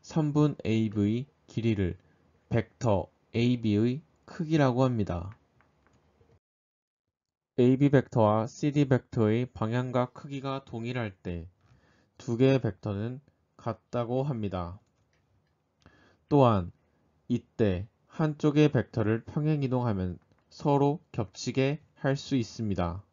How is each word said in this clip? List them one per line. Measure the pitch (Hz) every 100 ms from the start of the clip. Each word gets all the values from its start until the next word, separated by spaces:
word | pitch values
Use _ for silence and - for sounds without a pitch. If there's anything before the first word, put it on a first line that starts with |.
선분 | - 165 151 147 151 135
A, | - 110 110
B의 | 104 101 117 139 _ _
길이를 | - 113 104 90 85 _ _ _ _ _
벡터 | 117 - _ 127 95 - _ _ 117
A, | 120 123
B의 | 113 104 120 139 _ _ -
크기라고 | - 156 156 135 120
합니다. | 131 117 95 87 92 - _ _ _ _ _ _ _ _ _ _ _ _ _ _ _ _ _ _ _ _ _ -
A, | 123 131
B | 143
벡터와 | 139 - 123 107 107 110
C, | - 151
D | 143 135
벡터의 | 127 _ - 107 113 127
방향과 | - 110 123 127 123 123
크기가 | - 139 139 135 135
동일할 | - 117 117 123 110 98
때 | 92 85 85 _ _ _ _ _ _ _
두 | - 117
개의 | 131 135
벡터는 | 113 - 107 101 110 131 _ _ _ _
같다고 | 117 110 _ 120 117 127
합니다. | 139 120 104 92 85 95 _ _ _ _ _ _ _ _ _ _ - _ _ _ _
또한 | 147 123 104 87 _ _ _ _ _ _
이때 | 120 - - 107 90 107 _ _
한쪽의 | - 156 147 151 147 151
벡터를 | 135 - - 104 113 -
평행 | - 151 151
이동하면 | 131 127 120 98 92 87 _ _ _
서로 | - 151 143 143 151 _
겹치게 | - 107 - - 120 135 147 _ _
할 | 143 139
수 | - 135
있습니다. | 113 - 110 95 85 92 -